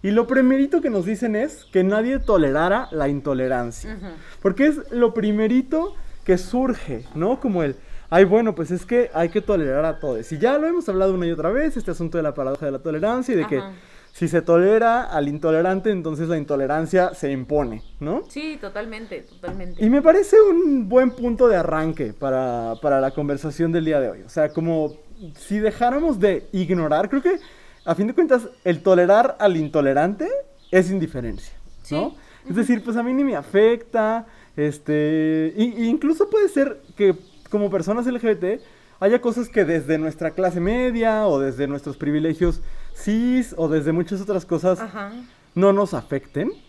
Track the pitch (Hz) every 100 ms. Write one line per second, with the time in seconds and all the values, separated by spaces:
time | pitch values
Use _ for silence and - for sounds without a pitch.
0 | 196 214 240 262 254 269 277 339 294 208
1 | 175 214 240 214 285 - - 190 185 208
2 | 233 269 - 202 147 139 175 208 254 160
3 | 143 143 143 131 127 127 120 117 214 220
4 | 185 160 - - 196 185 285 302 - 240
5 | 233 226 208 208 220 247 262 311 359 -
6 | - - - 180 - 247 262 233 - 117
7 | 123 151 180 262 262 185 151 131 - -
8 | - 165 190 214 226 175 151 175 - 240
9 | 247 156 170 208 208 196 147 135 160 151
10 | 147 117 113 151 226 285 320 339 262 190
11 | 190 185 170 165 156 233 302 240 196 165
12 | 165 170 156 139 131 139 151 135 165 156
13 | 202 247 254 214 135 139 196 185 - -
14 | - - 170 170 165 170 185 220 226 233
15 | 247 160 143 147 160 160 175 190 202 196
16 | 160 151 165 165 143 143 135 151 160 190
17 | 180 - 139 135 127 147 135 110 - -
18 | 147 233 427 277 311 302 202 226 233 220
19 | 226 165 - - - - 180 - 214 277
20 | 311 359 403 440 415 339 349 277 196 247
21 | 254 254 240 226 247 190 165 156 160 156
22 | 123 101 139 131 127 120 113 113 151 135
23 | 135 139 143 143 156 147 165 165 160 151
24 | 123 95 - - 151 151 165 160 151 151
25 | - - 175 - - 208 214 208 240 269
26 | 330 220 202 170 - 190 175 185 156 151
27 | 202 269 359 359 - - - - - 170
28 | 208 269 339 254 233 - 180 170 196 180
29 | 180 208 254 - 202 165 151 151 139 135
30 | 170 208 330 554 - - - 185 185 190
31 | 160 131 117 - - - - - - 143
32 | 240 - - - 262 202 233 240 226 226
33 | 240 262 277 180 135 196 220 233 - 226
34 | 214 226 226 - - - 147 147 - 151
35 | 151 156 156 160 160 196 240 220 226 294
36 | 285 320 415 440 403 294 277 226 - -
37 | 202 170 - - - 208 202 185 170 220
38 | 247 247 233 196 180 226 - - _ _
39 | 190 240 240 233 240 226 165 165 139 156
40 | 156 151 165 156 185 175 175 240 254 233
41 | 226 214 214 143 135 120 139 143 143 135
42 | 147 151 160 156 175 - - - - -
43 | - 220 247 254 240 - 160 156 147 165
44 | 170 196 196 190 - 165 180 185 220 196
45 | 202 233 247 _ _ - 196 196 202 143
46 | - 135 - 139 214 440